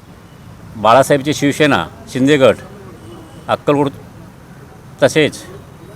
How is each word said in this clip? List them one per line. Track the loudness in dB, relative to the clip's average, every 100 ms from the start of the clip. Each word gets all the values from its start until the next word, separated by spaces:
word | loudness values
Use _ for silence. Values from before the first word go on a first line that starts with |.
| -20 -20 -20 -20 -20 -20 -20 -4
बाळासाहेबची | 2 2 4 0 -2
शिवसेना | -2 -2 0 0 0 -4 -12 -12
शिंदे | -4 0 4
गट | 4 2 -6 -20 -20 -20 -20 -20 -20 -18 -8
अक्कलकोट, | -6 -2 -2 -4 -8 -20 -20 -20 -20 -20 -20 -20 -20 -20 -2
तसेच | -2 0 -2 -4 -16 -20 -20 -20 -20